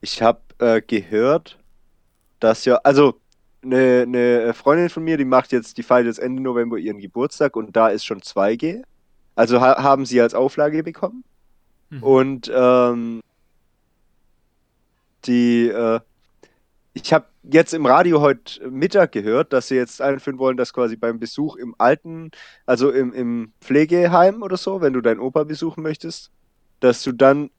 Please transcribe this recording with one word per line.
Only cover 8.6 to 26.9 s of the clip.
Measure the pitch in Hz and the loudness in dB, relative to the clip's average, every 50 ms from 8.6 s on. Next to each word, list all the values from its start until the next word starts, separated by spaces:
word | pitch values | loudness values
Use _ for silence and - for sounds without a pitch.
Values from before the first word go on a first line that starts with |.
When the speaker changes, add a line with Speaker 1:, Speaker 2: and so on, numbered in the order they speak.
| 147 156 180 233 262 _ _ _ _ _ _ _ _ _ _ | -4 -8 -8 -8 -14 _ _ _ _ _ _ _ _ _ _
Speaker 1:
Also | - 117 113 123 123 | 0 0 2 4 4
ha-, | 127 131 135 - 131 | 4 4 4 4 4
haben | 139 139 135 139 | 2 2 2 0
sie | 117 120 123 | -2 2 2
als | 117 117 - | 2 2 2
Auflage | 113 131 127 - - 147 147 151 156 160 | 0 -2 -2 0 -2 -2 -2 -2 -4 -6
bekommen. | 170 160 - - 185 226 254 254 _ _ _ _ _ _ _ _ _ _ _ _ _ | -8 -10 -8 -8 -8 -8 -10 -20 _ _ _ _ _ _ _ _ _ _ _ _ _
Speaker 2:
Mhm. | 156 135 123 135 135 131 | -18 -6 0 4 4 4
Speaker 1:
Und, | 131 135 135 127 117 123 113 | 4 2 -2 -8 -10 -4 -2
ähm, | 127 127 123 127 127 123 123 120 120 117 117 117 113 - _ _ _ _ _ _ _ _ _ _ _ _ _ _ _ _ _ _ _ _ _ _ _ _ _ _ _ _ _ _ _ _ _ _ _ _ _ _ _ _ | 2 4 4 4 4 2 2 0 -4 -6 -8 -10 -12 -16 _ _ _ _ _ _ _ _ _ _ _ _ _ _ _ _ _ _ _ _ _ _ _ _ _ _ _ _ _ _ _ _ _ _ _ _ _ _ _ _
die, | - 123 120 120 120 120 117 117 117 | -2 0 2 2 2 2 2 2 0
äh, | 101 113 117 113 113 117 _ _ _ _ _ _ _ _ _ _ _ _ _ _ _ _ _ _ _ | 0 -2 -2 -2 -2 -2 _ _ _ _ _ _ _ _ _ _ _ _ _ _ _ _ _ _ _
ich | - - - 160 | -16 -4 0 0
hab | 156 - _ _ _ _ | 0 0 _ _ _ _
jetzt | - 120 156 165 - - | 2 4 4 4 4 0
im | 165 151 | -2 2
Radio | 127 131 156 180 175 165 151 | 4 4 4 4 4 2 4
heute | 147 143 135 123 _ - - - - 131 | 4 2 0 0 _ -20 -20 -14 -14 -12
Mittag | 127 135 147 151 - 202 180 156 - | -6 -4 -4 0 2 2 2 2 0
gehört, | 113 101 107 110 131 160 _ - | -6 -4 -2 0 0 -2 _ -2
dass | 131 120 - | -2 -2 0
sie | 135 | -2
jetzt | 127 123 117 - - 135 | -2 -2 -4 -6 -4 -2
einführen | 139 139 131 - - 135 127 | -2 -2 -2 -6 -10 -8 -2
wollen, | 131 131 131 127 | -2 -2 0 -2
dass | 127 - - | -4 -4 -2
quasi | - 123 117 110 | -4 -4 -4 -4
beim | 110 - 117 117 113 | -4 -6 -6 -6 -6
Besuch | 117 113 - - 147 156 - | -10 -12 -8 -8 -8 -8 -8
im | - 120 120 - _ | -12 -16 -16 -4 _
Alten-, | 110 120 147 156 _ 170 165 165 165 160 _ - - - - _ _ | 2 2 2 2 _ -16 -16 -16 -18 -18 _ -20 -20 -20 -20 _ _
also | - 127 117 127 143 | -2 -2 0 2 0
im, | 123 131 135 123 113 | 0 0 -2 -2 -4
im | 127 127 120 120 120 113 110 _ _ | -6 -6 -4 -4 -6 -8 -10 _ _
Pflegeheim | _ - 131 143 156 156 170 175 175 170 170 175 175 190 202 226 220 | _ -2 0 0 2 2 2 0 2 2 4 4 4 4 2 -2 -8
oder | 190 185 | -8 -8
so, | 185 - - 190 196 | -8 -6 -8 -6 -2
wenn | 170 143 131 | -2 -2 -2
du | 127 113 | 0 0
deinen | 117 113 95 | -2 -2 -2
Opa | 113 131 135 156 151 | -4 -4 -4 -4 -4
besuchen | 151 156 147 - 165 156 - 156 | -4 -6 -8 -8 -10 -8 -8 -10
möchtest, | 156 156 - - 165 170 - - _ _ _ _ _ _ _ _ _ _ _ | -10 -10 -10 -12 -16 -16 -16 -20 _ _ _ _ _ _ _ _ _ _ _
dass | - 127 | 2 2